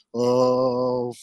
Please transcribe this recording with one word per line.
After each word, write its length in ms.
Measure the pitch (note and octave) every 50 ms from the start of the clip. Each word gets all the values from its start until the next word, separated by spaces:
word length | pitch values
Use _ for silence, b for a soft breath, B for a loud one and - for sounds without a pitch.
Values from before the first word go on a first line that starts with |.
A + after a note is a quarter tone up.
| B B -
Э, 960 | A#2 B2 B2 B2 B2+ B2+ B2+ B2+ B2+ B2+ C3 B2 B2 B2+ B2+ B2 B2+ A#2+ B2 A#2 -